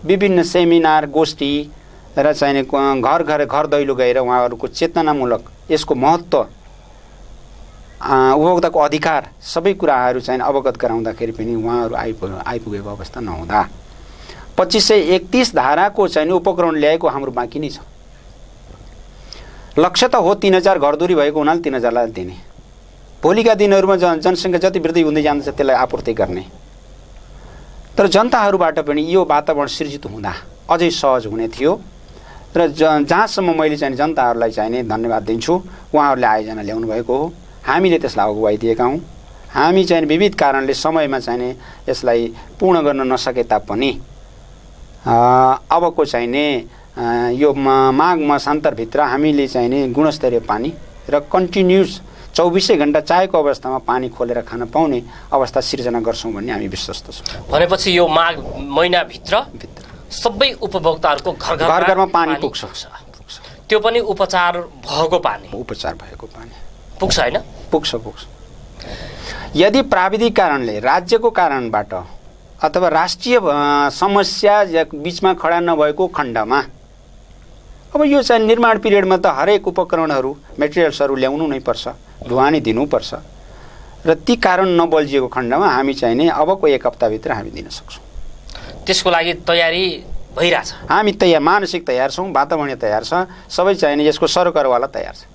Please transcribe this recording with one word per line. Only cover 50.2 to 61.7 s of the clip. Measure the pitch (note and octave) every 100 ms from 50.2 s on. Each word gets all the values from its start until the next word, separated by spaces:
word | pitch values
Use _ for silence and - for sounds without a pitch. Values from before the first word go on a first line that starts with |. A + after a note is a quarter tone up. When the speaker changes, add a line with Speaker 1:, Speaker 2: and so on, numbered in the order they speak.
| B2+ A#2+
Speaker 1:
पानी | - G#2 C3+ E3+ - - -
र | D3
कन्टिन्युस | D3 F#3 F3+ F#3+ F#3 F#3 F3+ - - - -
चौबिसै | - F3 F3+ - F#3+
घन्टा | D3 D3+
चाहेको | D3+ F3+ F#3+ F3
अवस्थामा | C#3+ B2+ B2+ C3
पानी | - B2 B2+
खोलेर | B2+ A#2+ A#2+
खान | A#2 A#2+
पाउने | A#2 D3 D#3+ B2+ A#2+ - -
अवस्था | C3+ B2 C#3
सिर्जना | B2+ C#3+ B2 A#2+
गर्छौँ | A2+ A2+ A#2
भन्ने | G2+ A2+
हामी | G#2+ G#2
विश्वस्त | - - - -
छौँ। | - - - -
Speaker 2:
भनेपछि | C#3+ F3 F#3 G3 F3
यो | E3+
माघ | D#3+ E3 D#3+ - B2+
महिनाभित्र | C#3 C#3+ F3 F3+ D#3+ - - G3+
Speaker 1:
भित्र। | C#4 - - - - - -
Speaker 2:
सबै | - A#3+ G3+ C#4
उपभोक्ताहरूको | A3 G#3 F#3+ D#3+ D#3+ E3+ D3 F#3
घर | D#3 - D#3+
घरमा | E3